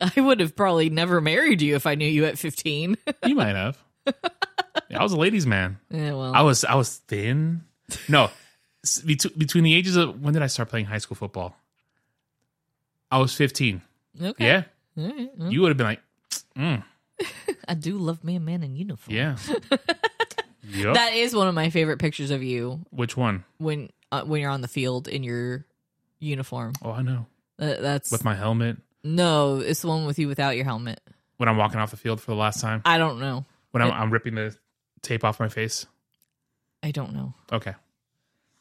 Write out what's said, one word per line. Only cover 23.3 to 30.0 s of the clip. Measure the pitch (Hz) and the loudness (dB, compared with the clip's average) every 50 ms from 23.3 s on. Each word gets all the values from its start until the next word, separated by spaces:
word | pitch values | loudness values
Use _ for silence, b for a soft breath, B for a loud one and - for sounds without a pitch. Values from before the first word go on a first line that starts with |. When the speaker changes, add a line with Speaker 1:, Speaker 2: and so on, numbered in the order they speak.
| 98 92 - _ _ - | 0 -2 -6 _ _ -6
Speaker 1:
When, | 156 156 151 147 123 - _ _ _ - | -4 -4 -4 -4 -8 -12 _ _ _ -6
uh, | 139 135 | -6 -6
when | - 156 156 147 | -4 -2 -2 -2
you're | 143 143 | -2 -2
on | 139 135 | -4 -4
the | 127 - | -6 -6
field | - 139 127 127 127 123 147 - | -4 -4 -2 -2 -2 -4 -6 -6
in | - 139 131 | -8 -6 -6
your | 120 120 120 123 123 123 135 - _ _ _ _ _ _ _ _ _ _ - | -4 -4 -4 -4 -4 -6 -8 -10 _ _ _ _ _ _ _ _ _ _ -10
uniform. | 156 147 143 135 131 - 123 123 117 113 123 - - | -8 -6 -6 -6 -6 -8 -8 -8 -8 -8 -8 -8 -8
Speaker 2:
Oh, | 117 | -8
I | 110 123 | -6 -4
know. | 127 127 131 123 113 _ _ _ _ _ _ - | -4 -4 -4 -4 -6 _ _ _ _ _ _ -6
Speaker 1:
Uh, | 151 147 135 - | -4 -4 -4 -2
that's | 120 143 143 135 - - | -2 -2 -2 -2 -4 -4
Speaker 2:
With | 120 113 - | -4 -2 0
my | 113 101 | -2 -2
helmet? | 98 104 110 113 113 117 117 113 - _ _ _ _ | 0 0 0 0 0 0 -2 -4 -6 _ _ _ _
Speaker 1:
No, | - 151 165 175 175 170 156 151 143 139 135 | -6 -2 0 2 4 4 4 4 4 4 2
it's | 135 - 131 160 - | 0 -2 -2 -4 -2
the | - 170 | -2 -2
one | 160 160 | -2 0